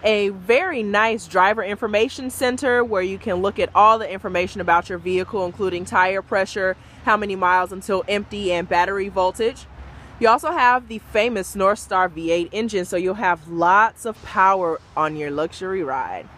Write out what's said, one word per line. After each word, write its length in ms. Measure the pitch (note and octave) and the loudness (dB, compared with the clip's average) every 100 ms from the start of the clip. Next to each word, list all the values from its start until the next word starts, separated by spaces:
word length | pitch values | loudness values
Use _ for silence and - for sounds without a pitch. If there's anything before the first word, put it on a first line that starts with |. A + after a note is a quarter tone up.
a 260 | G#3+ G#3+ G3+ | 2 2 0
very 540 | G3 F#3 A#3+ F#4 C#4+ | -4 2 2 2 -2
nice 440 | G#3+ G#3 A3 A3+ - | 0 2 2 0 -2
driver 360 | F#3 F#3 G#3+ | 2 4 2
information 640 | G3 G#3 A3 G#3 A#3+ - B3+ | -4 -4 -2 0 0 -2 -10
center 540 | - B3+ B3+ C#4 B3 | -2 -2 0 2 2
where 180 | A#3+ G3+ | 2 0
you 160 | F#3 G3 | -2 -4
can 180 | A3+ F3+ | -4 0
look 240 | F#3+ G3+ | -2 0
at 100 | F3 | 0
all 240 | F3+ G#3+ A3 | 6 6 6
the 140 | G3+ | 0
information 500 | F#3 G3 F3+ G3+ G#3 | -8 -4 -2 -2 -4
about 280 | F3 E3+ E3+ | 2 2 2
your 80 | F3+ | -8
vehicle, 480 | F3 F#3 F#3 G#3+ F3+ | -2 -2 -2 -4 -4
including 400 | F3 F#3+ F3 G#3+ | -2 -4 -4 -2
tire 360 | A3 F#3 F#3+ | 0 2 0
pressure, 540 | - G#3 F#3+ G#3 F#3+ F#3 - - - | -2 -2 -2 -2 -4 -4 -12 -8 0
how 100 | G#3+ | 0
many 200 | G#3 F#3+ | 0 -2
miles 360 | F3+ F#3 F3+ | 2 2 0
until 320 | F#3+ - F#3+ F3 | -6 -4 -4 0
empty, 440 | G3+ G3+ G#3 G3 | -4 -4 -6 -2
and 160 | F3 E3+ | -2 0
battery 420 | F3 F3+ G3 G3 | 0 0 0 -4
voltage. 560 | F#3+ F#3 F#3 A3+ C4+ - - - - - - | 0 0 0 -4 -4 -18 -20 -20 -20 -20 0
You 80 | A3+ | 2
also 220 | B3+ D#4 | 4 2
have 360 | E4+ B3 B3 A#3 | 2 4 2 -2
the 120 | A3 | -14
famous 560 | - - A3+ G#3+ F3+ G3+ | -2 0 0 -2 -6 0
Northstar 560 | F#3+ G#3 - F#3+ F#3 | 2 0 -2 0 0
V 200 | D#3 E3 | -2 -2
eight 180 | E3+ E3+ | 0 0
engine, 340 | G#3 A3+ G#3 F3 | -4 -2 -2 -2
so 100 | F#3 | -2
you'll 200 | F3+ G3+ | -2 -2
have 320 | G3 E3+ D#3 | 0 -2 -4
lots 580 | E3+ E3+ G3 A3 - A#3 | 0 4 6 4 0 -10
of 160 | G#3+ | -10
power 560 | - G#3+ F#3+ F#3+ F3 D#3+ - - | -8 2 4 4 0 -4 -6 -4
on 200 | D#3 D#3 | -2 -2
your 160 | D3 | -6
luxury 520 | C#3+ E3 - F#3 F#3+ | -4 -4 -6 -8 -6
ride. 460 | D3 C3+ F#2 F#2 - | -4 -6 -6 -10 -14